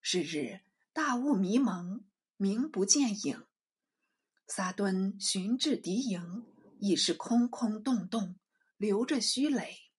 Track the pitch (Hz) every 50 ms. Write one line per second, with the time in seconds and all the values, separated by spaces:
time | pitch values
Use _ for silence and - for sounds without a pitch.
0 | _ - - 180 156 156 170 151 139 117 95 - _ _ _ _ _ _ _ 311
1 | 311 277 254 240 254 285 285 185 190 175 208 254 277 214 180 175 175 175 190 247
2 | - _ _ _ _ _ _ _ 196 196 202 220 262 311 - 196 190 196 - 294
3 | 277 233 202 196 - 143 123 - - _ _ _ _ _ _ _ _ _ _ _
4 | _ _ _ _ _ _ _ _ _ - - - 190 185 185 - 202 196 190 190
5 | 190 190 196 - - - - 196 185 202 240 262 - 311 262 - - 170 185 240
6 | 269 254 190 175 175 170 175 226 240 - - - - - - - 202 202 180 147
7 | - - - - - - 240 240 240 247 - - - 214 214 214 214 262 254 214
8 | 175 180 - 226 196 175 180 - _ _ _ _ _ _ _ _ 202 214 202 208
9 | 247 277 320 254 202 - - 254 269 302 285 240 - - - - - _ _